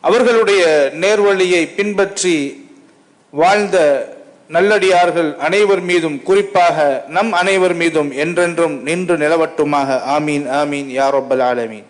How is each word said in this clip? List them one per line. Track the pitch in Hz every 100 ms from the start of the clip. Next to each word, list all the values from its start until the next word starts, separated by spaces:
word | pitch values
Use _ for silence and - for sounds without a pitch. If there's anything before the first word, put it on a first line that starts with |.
அவர்களுடைய | 151 233 247 233 202 196 170 151 135
நேர்வழியை | 147 190 214 202 190 185 175 160 -
பின்பற்றி | 202 196 196 - 185 160 139 - - - _ _ _ _ _
வாழ்ந்த | 143 170 208 202 180 151 135 113 - - - _
நல்லடியார்கள் | 165 196 208 190 180 175 170 160 143
அனைவர் | 147 196 208 190
மீதும், | 180 175 160 139
குறிப்பாக | 175 196 196 190 175 151 147 131 -
நம் | 165 226
அனைவர் | 175 185 190 185
மீதும் | 170 170 160 147
என்றென்றும் | 131 156 175 175 165 165 143
நின்று | 135 175 180 165
நிலவட்டுமாக. | 147 165 160 - 147 147 139 131 123
ஆமீன், | 147 151 147 143 139
ஆமீன், | 147 143 139 131
யா | 135
ரப்பல் | 139 131
ஆலமீன். | 131 127 120 117 107